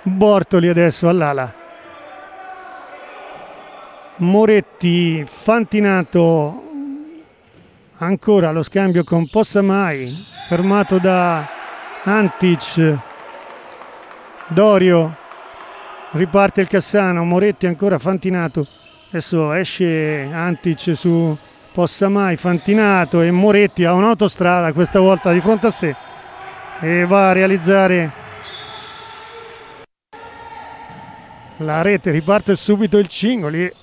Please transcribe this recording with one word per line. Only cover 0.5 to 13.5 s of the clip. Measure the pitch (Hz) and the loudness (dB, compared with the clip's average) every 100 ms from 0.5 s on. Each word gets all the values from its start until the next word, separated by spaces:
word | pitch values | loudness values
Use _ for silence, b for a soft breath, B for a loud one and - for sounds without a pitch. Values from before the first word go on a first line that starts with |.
| 180 170 | 2 2
adesso | 170 170 - 170 | 2 2 2 0
all'ala. | 180 151 139 123 - - - - - - - - 762 762 740 - - - - - - - - - - - - - - - - | 2 0 -4 -8 -12 -20 -20 -20 -20 -20 -20 -20 -20 -18 -18 -18 -20 -20 -20 -20 -20 -20 -20 -20 -20 -20 -20 -20 -20 -20 -2
Moretti, | 175 202 220 214 - - 175 170 170 160 143 | 2 4 6 4 0 -4 0 2 0 -2 -8
Fantinato, | - - 233 220 214 202 190 160 175 165 165 147 202 311 294 285 277 311 330 - _ _ _ _ _ _ _ | -6 0 0 0 0 2 0 0 2 2 2 -2 -8 -14 -12 -12 -12 -16 -20 -20 _ _ _ _ _ _ _
ancora | 170 190 - 202 170 | -4 -2 2 2 2
lo | 160 | -2
scambio | 151 196 190 175 156 | -2 -2 0 0 0
con | 170 165 | -2 0
Possamai, | 214 220 202 196 196 185 143 123 151 208 - - | -2 0 0 2 0 -2 -4 -8 -12 -16 -20 -4
fermato | 175 190 202 202 190 | -2 2 0 2 0
da | 185 185 175 165 147 - - - - - | 2 2 0 -2 -6 -14 -16 -18 -18 -10
Antic. | 190 214 196 - 180 170 - - 160 147 - - - - - | -2 0 0 2 2 2 -2 0 2 0 -6 -20 -20 -20 -20